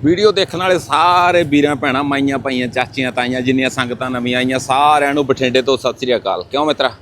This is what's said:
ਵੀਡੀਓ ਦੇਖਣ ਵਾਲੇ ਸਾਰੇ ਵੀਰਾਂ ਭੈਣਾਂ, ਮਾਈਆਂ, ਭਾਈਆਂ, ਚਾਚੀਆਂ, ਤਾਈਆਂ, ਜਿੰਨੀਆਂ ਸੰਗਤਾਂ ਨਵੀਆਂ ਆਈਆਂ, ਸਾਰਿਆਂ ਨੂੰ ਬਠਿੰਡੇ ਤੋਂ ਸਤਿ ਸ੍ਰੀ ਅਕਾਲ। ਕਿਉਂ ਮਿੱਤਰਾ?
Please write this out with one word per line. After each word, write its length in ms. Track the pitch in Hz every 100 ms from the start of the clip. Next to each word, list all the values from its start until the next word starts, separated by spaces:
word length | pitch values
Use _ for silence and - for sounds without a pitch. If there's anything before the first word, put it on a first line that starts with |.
| 135
ਵੀਡੀਓ 260 | 180 208
ਦੇਖਣ 280 | 196 185 165
ਵਾਲੇ 200 | 185 180
ਸਾਰੇ 640 | 135 143 170 180 180 175
ਵੀਰਾਂ 320 | 170 143 143 143
ਭੈਣਾਂ, 280 | 143 131
ਮਾਈਆਂ, 340 | 143 139 139 135
ਭਾਈਆਂ, 300 | 135 127 123
ਚਾਚੀਆਂ, 440 | 117 127 110 127
ਤਾਈਆਂ, 300 | 123 123 127
ਜਿੰਨੀਆਂ 280 | 127 131 131
ਸੰਗਤਾਂ 400 | 131 123 120 127
ਨਵੀਆਂ 280 | 127 120 123
ਆਈਆਂ, 220 | 127 131
ਸਾਰਿਆਂ 540 | - 135 147 151 143
ਨੂੰ 120 | 143 139
ਬਠਿੰਡੇ 360 | 131 131 123
ਤੋਂ 160 | 127 131
ਸਤਿ 160 | 131
ਸ੍ਰੀ 220 | 117 127 117
ਅਕਾਲ। 280 | 95 90
ਕਿਉਂ 220 | 90 135 151
ਮਿੱਤਰਾ? 240 | 139 131 110